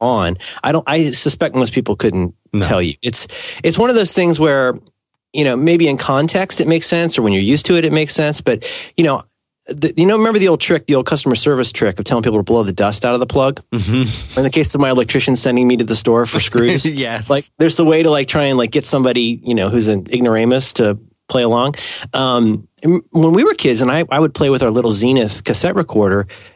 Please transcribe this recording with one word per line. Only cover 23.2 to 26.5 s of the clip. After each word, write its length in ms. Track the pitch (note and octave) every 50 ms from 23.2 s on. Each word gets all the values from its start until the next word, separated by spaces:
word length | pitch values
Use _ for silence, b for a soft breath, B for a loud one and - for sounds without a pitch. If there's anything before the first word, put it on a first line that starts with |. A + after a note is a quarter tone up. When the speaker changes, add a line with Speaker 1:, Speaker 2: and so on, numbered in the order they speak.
| D#3+ E3 E3+
Speaker 1:
we 100 | G#3 D4+
were 120 | G#4+ -
kids, 260 | - - C#3 A#2 A2
and 100 | C3 B2
I, 140 | C#3 E3 D#3+ -
I 120 | C3+ D3
would 120 | D#3+ D3 -
play 160 | - D3+ C#3
with 140 | C3+ B2+ C3
our 80 | A2+
little 200 | A2 B2 A#2 A2+ G#2
Zenith 500 | G2 A2+ B2+ C3+ C3 A2 G2+ - - -
cassette 320 | - A2+ - - F3+ G3
recorder, 520 | G3 E3+ - - G#2+ G#2 F#2+ G2 G2+ G2 B B B B B